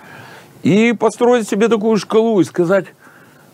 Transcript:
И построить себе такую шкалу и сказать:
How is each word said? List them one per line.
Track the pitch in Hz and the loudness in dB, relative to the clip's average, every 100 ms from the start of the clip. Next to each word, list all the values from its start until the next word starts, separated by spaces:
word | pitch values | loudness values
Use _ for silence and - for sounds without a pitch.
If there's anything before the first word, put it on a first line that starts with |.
| - - - - - - | -20 -20 -20 -20 -20 -6
И | - 190 233 | 0 2 2
построить | 233 220 - 240 247 208 | 0 -2 0 0 2 0
себе | 208 226 | -2 0
такую | 220 220 220 | 0 0 -2
шкалу | - 220 226 214 | 0 -2 0 0
и | |
сказать: | 160 - 170 196 170 - - - - - - | -2 -2 0 -2 -2 -16 -20 -20 -20 -20 -20